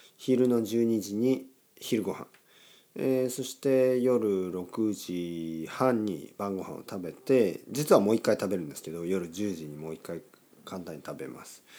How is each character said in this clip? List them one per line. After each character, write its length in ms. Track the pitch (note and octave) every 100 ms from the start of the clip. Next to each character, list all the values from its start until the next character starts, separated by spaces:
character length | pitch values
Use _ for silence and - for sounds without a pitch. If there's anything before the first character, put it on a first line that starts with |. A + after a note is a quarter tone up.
| - -
昼 300 | - B2+ B2+
の 160 | A#2+
十 200 | G#2+ A#2
二 180 | A2+ A2+
時 140 | G2 G#2
に 300 | B2 C3+ - _ _ -
昼 240 | - A2+
ご 80 | G2
は 80 | F#2+
ん。 80 | - - _ - - - _ -
え 300 | C3+ C3 B2+
ー、 20 |
そ 140 | B2+
し 120 | B2+ -
て 440 | C#3 C3 C3 B2+
夜 520 | B2+ B2 G#2+ F#2+ F#2
六 420 | F2+ F2+ - A2
時 720 | G2 - F2+ F2 E2+ E2 E2 D#2+
半 360 | - B2+ A#2 G#2+
に 280 | D#2+ - -
晩 180 | G2+ F#2+
ご 60 |
飯 100 | F2
を 100 | - -
食 120 | G2+
べ 100 | F2
て、 500 | - - C3 G2+ - -
実 240 | B2+ D3+ C#3+
は 60 |
も 100 | G2+
う 40 | A2+
一 40 |
回 160 | - G#2+
食 140 | G2
べ 80 | F#2+
る 60 |
ん 60 | D2+
で 60 | -
す 80 |
け 80 | -
ど、 140 | E2 E2+
夜 240 | F#2+ E2+
十 240 | F2 G#2
時 120 | E2 D2+
に 120 | D2
も 120 | D#2
う 40 |
一 40 | D#2
回 240 | - E2+ - _ _ _
簡 180 | - F#2+
単 140 | E2+ D#2
に 60 | -
食 140 | C#3+
べ 80 | -
ま 160 | - -
す。 180 | - _